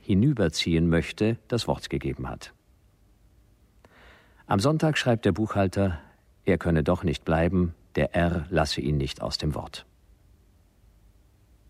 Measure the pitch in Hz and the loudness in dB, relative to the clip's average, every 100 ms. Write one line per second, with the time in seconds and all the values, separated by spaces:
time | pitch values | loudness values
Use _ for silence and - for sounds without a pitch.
0 | - 98 135 127 85 - 87 80 85 82 | 0 2 4 2 0 0 0 2 4 2
1 | - - 107 117 - 117 - 67 - 71 | 0 -2 -2 -2 -4 -4 -2 -4 -4 -6
2 | 67 64 64 - - - _ _ _ _ | -4 -6 -8 -10 -16 -20 _ _ _ _
3 | _ _ _ _ _ _ _ _ - - | _ _ _ _ _ _ _ _ -20 -20
4 | - - _ _ - 101 127 156 156 - | -20 -20 _ _ -2 2 2 2 2 2
5 | 127 110 104 92 110 104 95 101 98 80 | 2 2 2 0 0 0 0 2 0 -2
6 | - _ _ _ - 85 85 80 73 90 | -10 _ _ _ -2 0 2 2 2 0
7 | 78 71 - 80 85 92 90 - _ - | 0 -2 0 0 2 2 0 -4 _ -2
8 | 69 87 85 85 76 82 76 - 71 73 | 0 0 0 0 -2 -2 0 -2 -2 -2
9 | 67 - - - 78 76 76 - - _ | -2 -6 -6 -4 -4 -4 -8 -14 -20 _
10 | _ _ _ _ _ _ _ _ _ _ | _ _ _ _ _ _ _ _ _ _
11 | - _ _ _ _ _ | -20 _ _ _ _ _